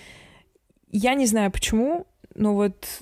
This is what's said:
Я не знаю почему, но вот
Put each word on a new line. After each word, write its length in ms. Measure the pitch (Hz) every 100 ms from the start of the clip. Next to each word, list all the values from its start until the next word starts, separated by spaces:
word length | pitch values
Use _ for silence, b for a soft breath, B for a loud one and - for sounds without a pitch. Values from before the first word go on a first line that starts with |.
| B B B B B _ _ _ _
Я 260 | 214 240 277
не 100 | 247
знаю 260 | 220 196
почему, 560 | - - 220 262 349 - _ - -
но 160 | 208
вот 340 | 202 202 190 - -